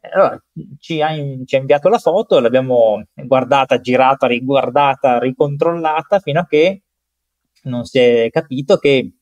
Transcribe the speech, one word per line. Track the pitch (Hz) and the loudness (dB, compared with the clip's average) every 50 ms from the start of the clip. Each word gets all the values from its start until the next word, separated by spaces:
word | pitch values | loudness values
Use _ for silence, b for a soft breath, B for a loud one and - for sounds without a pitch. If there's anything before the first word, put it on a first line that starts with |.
| _ - - | _ -6 0
Allora | 185 196 139 - - _ _ _ 165 151 - 135 - | 0 0 0 0 -8 _ _ _ -18 -18 -18 -20 -20
ci | - - 165 156 | -10 -8 -4 -4
ha | 147 156 156 | -2 -4 -4
in-, | 151 143 143 135 131 127 | -6 -8 -8 -10 -10 -8
ci | - - | -4 -4
ha | 135 | -4
inviato | 135 135 143 147 - 185 | 2 2 0 2 2 2
la | - | 0
foto, | - - 170 160 202 240 _ 190 147 | 2 0 0 0 0 0 _ 0 2
l'abbiamo | 120 113 120 131 131 131 127 120 117 110 104 104 107 _ _ | 2 2 0 0 0 2 2 2 4 2 2 -2 -6 _ _
guardata, | - 139 123 131 131 127 120 143 139 135 - 131 123 | -18 -4 0 0 0 2 2 0 0 2 2 0 -2
girata, | - 127 127 127 131 131 135 - - | 0 0 0 2 4 2 2 0 0
riguardata, | 123 120 120 131 127 139 135 123 127 120 143 143 139 135 - - 135 123 120 | -2 -2 -2 -2 0 0 0 0 0 0 0 2 2 0 0 0 0 0 0
ricontrollata, | 120 131 127 - 151 143 143 143 160 165 170 170 165 156 151 160 151 _ 208 196 | -2 -4 -2 -2 -2 -2 -2 -2 -2 -2 -2 -2 -4 -4 -4 -4 -2 _ -2 -2
fino | _ 151 139 170 | _ -2 -4 -4
a | 175 | -4
che | _ - 151 160 185 196 196 _ _ _ _ _ _ _ _ _ _ _ _ _ _ _ _ _ | _ 0 2 2 2 0 -6 _ _ _ _ _ _ _ _ _ _ _ _ _ _ _ _ _
non | 135 123 120 117 | -10 -8 -8 -10
si | - - | -2 0
è | 131 123 123 120 117 113 113 | 2 4 4 4 2 0 0
capito | - 160 160 _ 127 131 - - - | -2 -6 -6 _ -10 -10 0 0 -2
che | - - 143 139 131 - - - _ | 0 2 0 0 0 0 -4 -12 _